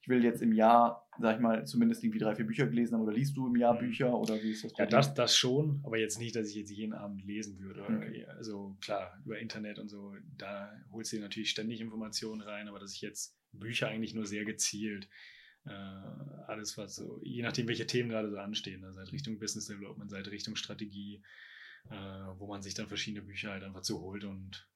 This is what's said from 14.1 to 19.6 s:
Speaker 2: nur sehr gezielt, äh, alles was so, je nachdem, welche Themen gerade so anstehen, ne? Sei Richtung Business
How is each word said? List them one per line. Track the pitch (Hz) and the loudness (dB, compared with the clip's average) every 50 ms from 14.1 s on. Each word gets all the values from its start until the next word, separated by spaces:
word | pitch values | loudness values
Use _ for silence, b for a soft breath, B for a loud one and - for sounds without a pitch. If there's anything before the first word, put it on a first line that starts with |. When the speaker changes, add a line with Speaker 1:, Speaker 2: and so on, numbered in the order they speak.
| - | -4
Speaker 2:
nur | 113 107 | -4 -4
sehr | 98 104 104 104 | -4 -4 -4 -4
gezielt, | 104 104 - - - - 101 107 107 104 98 98 B B B B B B B B B B B B | -4 -2 0 -2 -2 0 -2 -4 -4 -4 -6 -10 B B B B B B B B B B B B
äh, | - 101 98 98 95 95 95 98 107 - - 139 143 - 147 - | -12 -12 -10 -12 -12 -12 -12 -12 -14 -12 -12 -12 -12 -12 -14 -10
alles | - 110 107 107 104 - | -8 -8 -6 -6 -8 -8
was | - 104 98 - | -8 -10 -10 -8
so, | - - - - - - | -10 -10 -10 -10 -10 -8
je | - 127 120 | -8 -6 -2
nachdem, | 120 117 - 127 120 | -2 -2 0 0 2
welche | 113 120 113 113 | 2 0 0 0
Themen | - - 123 120 120 | 2 2 2 2 2
gerade | 113 110 107 104 | 0 0 0 -2
so | 101 | -4
anstehen, | 101 101 101 107 104 - 101 95 92 | -4 -6 -4 -4 -4 -4 -6 -10 -10
ne? | 92 95 92 | -12 -12 -12
Sei | 95 95 | -12 -12
Richtung | 95 - - - 120 110 101 | -8 -8 -6 -6 -6 -6 -4
Business | 107 101 - 107 | -4 -4 -4 -4